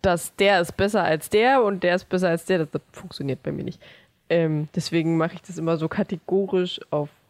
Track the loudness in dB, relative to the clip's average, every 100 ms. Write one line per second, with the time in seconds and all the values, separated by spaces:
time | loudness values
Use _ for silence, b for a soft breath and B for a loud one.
0 | 2 0 -4 2 4 4 2 -2 0 2
1 | 2 0 2 2 4 4 2 0 0 0
2 | 0 0 0 -2 0 0 0 -6 _ -18
3 | -16 -8 -6 -6 -6 -6 -8 -12 B B
4 | B _ _ 2 2 0 -2 -4 -2 0
5 | 2 2 0 -4 -14 -6 -2 0 -2 -2
6 | -4 -6 -2 -2 0 0 -2 -6 -4 -4
7 | -4 _